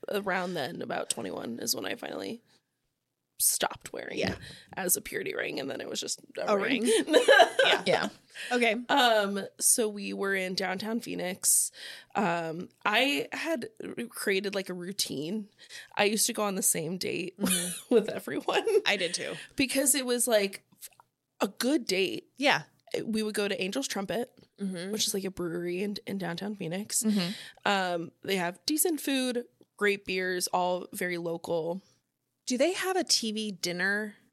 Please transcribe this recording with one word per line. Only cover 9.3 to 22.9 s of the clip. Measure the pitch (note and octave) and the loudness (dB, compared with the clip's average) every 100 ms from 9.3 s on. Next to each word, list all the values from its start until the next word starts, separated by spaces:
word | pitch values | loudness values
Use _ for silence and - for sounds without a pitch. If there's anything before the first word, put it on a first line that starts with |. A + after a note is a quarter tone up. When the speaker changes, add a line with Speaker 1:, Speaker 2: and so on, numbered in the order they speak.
| G3 - - | -2 -6 0
Speaker 1:
so | - - G#3+ | 4 4 2
we | G#3 G3 | -2 -8
were | G3 G3 | -2 0
in | G3 F#3 | 0 0
downtown | F#3 F#3 F#3 G#3 A#3 | -2 -2 -2 -2 -4
Phoenix. | F3 F3 F3+ F#3 - - - - - - - | -4 -4 -4 0 4 4 2 -4 -14 -16 -6
Um, | - F3 E3+ E3 D#3+ F3+ _ | 0 0 0 -2 -6 -10 _
I | G3+ G#3+ C4+ C#4+ - | 2 4 4 0 -2
had | C4 D4+ D#4+ - - | -6 -2 -2 -4 -10
r-, | - - A#3 | -10 -8 -10
created, | - - F#3+ G3+ | -4 0 0 0
like, | G3 F#3 | -4 -6
a | |
routine. | F3+ F3 G3 - C3+ D3+ G#3+ G3+ _ - - - - | -8 -6 -4 -4 -4 -4 -6 -8 _ -20 -18 -8 0
I | |
used | G3+ G#3+ - | 2 4 2
to | |
go | A3 | 0
on | G#3 | -2
the | F#3 | 2
same | - E3+ D#3 F3+ | 0 0 -2 -4
date | - - - - | -4 -4 -6 -4
<laughs> | |
Speaker 2:
Mm-hmm. | G3 F#3 F3 - - | 0 0 -2 -8 4
Speaker 1:
with | A#3 G#3 | 4 4
everyone | G3+ - C#4+ D#4+ E4+ G4 G4+ - | -2 -6 -4 0 0 4 4 4
Speaker 2:
I | G3+ | 2
did | F3 | 0
too. | F#3 - E3 - | -2 -6 -8 -6
Speaker 1:
because | - C4 C#4 C#4 | -2 2 2 2
it | C#4 B3 | 2 2
was, | B3 B3 | 0 4
like, | A3 G3 - _ _ - - _ _ _ - | 4 2 -4 _ _ -20 -20 _ _ _ -2
a | A3 | -2
good | - A#3+ D#4 A#3 | 0 2 2 2
date. | F#3 G3 A2 - - | 0 0 -2 -10 0
Speaker 2:
Yeah. | C4+ D#3+ - _ _ | 2 2 -2 _ _